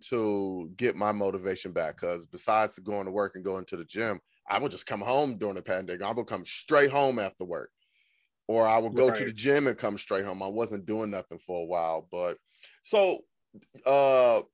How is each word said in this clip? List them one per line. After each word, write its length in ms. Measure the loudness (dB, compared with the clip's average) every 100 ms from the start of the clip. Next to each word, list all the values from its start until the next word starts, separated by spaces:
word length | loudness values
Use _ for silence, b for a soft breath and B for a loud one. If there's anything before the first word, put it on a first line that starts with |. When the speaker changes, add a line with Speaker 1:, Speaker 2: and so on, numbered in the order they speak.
| -4
Speaker 1:
to 640 | -2 0 0 -2 -6 -10 -2
get 200 | -2 0
my 160 | 0
motivation 580 | 0 -2 -2 -4 -6 -6
back, 280 | -4 -4 -4
'cause 260 | -6 -6
besides 540 | -8 -10 0 0 0 -4
going 260 | -8 -6
to 60 | -4
work 260 | -4 -4 -4
and 80 |
going 220 | -6 -6 -8
to 100 | -12
the 80 |
gym, 360 | -10 -6 -4 -6 _ _ -4
I 100 | -2
would 120 | -2
just 160 | -6 -8
come 160 | -6
home 340 | 0 0 0 -2
during 200 | -4 -4
the 60 |
pandemic. 380 | -4 -4 -4 -6
I 100 | -4
would 140 | -4 -6
come 200 | -8 -8
straight 440 | -10 2 6 6
home 280 | 4 2 2
after 260 | -4 -6
work, 260 | -8 -8 -10 _ _ _ _ _ _ _ -2
or 180 | 4 6
I 120 | 4
would 160 | 2
go 160 | 4 4
to 20 |
Speaker 2:
Right. 140 | 4 -4
Speaker 1:
the 80 |
gym 320 | -2 2 4 2
and 100 | 0
come 220 | -4 -4
straight 260 | -4 -4
home. 180 | -4 -6
I 40 | -6
wasn't 400 | -4 -4 -6 -4
doing 240 | -4 -4
nothing 280 | -6 -10 -16
for 220 | -8 -6
a 60 | -2
while. 420 | -2 -2 -2 -6
But 280 | -6 -4 -6 _ b b b
so, 440 | 0 4 4 2 -8 _ _ -20 _ -4
uh, 580 | 2 6 6 6 6 4 0